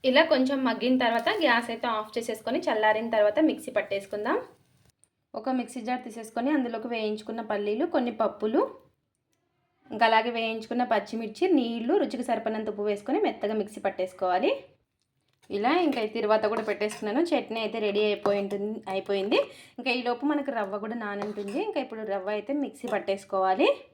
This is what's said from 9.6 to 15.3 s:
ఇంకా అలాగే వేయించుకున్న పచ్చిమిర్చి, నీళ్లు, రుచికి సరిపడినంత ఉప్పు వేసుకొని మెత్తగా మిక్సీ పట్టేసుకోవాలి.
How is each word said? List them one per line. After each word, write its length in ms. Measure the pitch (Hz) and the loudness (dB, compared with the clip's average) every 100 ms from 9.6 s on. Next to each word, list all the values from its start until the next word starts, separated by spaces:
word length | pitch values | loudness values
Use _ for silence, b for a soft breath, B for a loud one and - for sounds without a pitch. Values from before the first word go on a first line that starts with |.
| _ _ _ | _ _ _
ఇంకా 120 | 220 226 | 2 4
అలాగే 240 | 220 233 233 | 4 2 -2
వేయించుకున్న 460 | 226 220 220 240 247 | -4 -6 -4 -2 2
పచ్చిమిర్చి, 560 | 220 202 226 220 - 381 302 | 0 0 -8 -8 -2 4 4
నీళ్లు, 360 | 233 233 233 392 | 2 -2 2 2
రుచికి 240 | 285 - 247 | 2 -2 -2
సరిపడినంత 400 | 220 220 220 220 | -2 -2 -4 -4
ఉప్పు 160 | 202 208 | -2 -2
వేసుకొని 320 | 202 - 330 381 | -2 0 0 0
మెత్తగా 280 | 214 208 220 | 0 -2 -2
మిక్సీ 200 | 202 - 196 | -4 -4 -4
పట్టేసుకోవాలి. 640 | 196 185 - 185 180 269 554 - _ _ _ _ _ _ | -2 -6 -2 0 2 2 0 -6 _ _ _ _ _ _